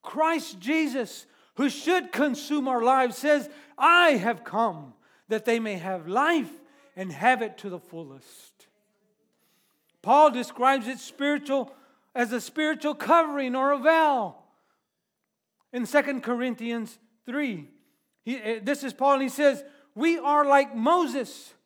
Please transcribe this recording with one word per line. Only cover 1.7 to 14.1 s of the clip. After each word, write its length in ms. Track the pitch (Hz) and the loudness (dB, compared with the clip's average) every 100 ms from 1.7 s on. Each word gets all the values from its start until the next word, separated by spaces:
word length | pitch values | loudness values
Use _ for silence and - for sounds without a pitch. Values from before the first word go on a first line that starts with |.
| 277 302 370 349 | -2 0 0 -2
consume 560 | - 294 247 - 294 262 | -2 -2 -2 -4 -2 0
our 160 | 247 | 0
lives, 340 | 233 262 254 - | 2 4 2 0
says, 320 | 285 294 - - - | 2 2 0 -16 -20
"I 360 | - 285 349 339 | 0 4 6 6
have 320 | 247 208 208 | 4 0 -4
come 500 | - 208 226 160 139 _ _ _ _ | -4 -2 -2 -4 -16 _ _ _ _
that 180 | 220 | -4
they 140 | 220 233 | 0 -2
may 180 | 220 185 | -2 -6
have 300 | 185 185 160 | -6 -8 -2
life 440 | 214 302 330 233 - _ _ _ | 0 2 2 -2 -12 _ _ _
and 160 | - 190 | -12 -10
have 300 | 143 220 247 | 0 2 2
it 160 | 220 - | -2 -8
to 100 | 202 | -12
the 100 | 175 | -12
fullest." 880 | _ 165 147 135 - - - _ _ _ _ _ _ _ _ _ _ _ _ _ _ _ | _ -16 -16 -20 -20 -20 -20 _ _ _ _ _ _ _ _ _ _ _ _ _ _ _
Paul 260 | - 277 302 | 4 6 6
describes 580 | 240 240 - 254 269 220 | 4 -8 0 2 2 -2
it 120 | 262 | -10
spiritual, 760 | - - 285 294 294 277 - - _ _ _ | -14 -4 -2 -2 -2 -4 -4 -14 _ _ _
as 180 | 247 240 | -4 -4
a 80 | 240 | -4
spiritual 540 | - - 302 302 294 | -8 -4 -2 -2 -4
covering 640 | 294 196 339 311 285 262 | -6 2 2 4 -4 -4
or 160 | 254 277 | -2 0
a 80 | 285 | 2
veil. 640 | 285 320 311 | 2 4 2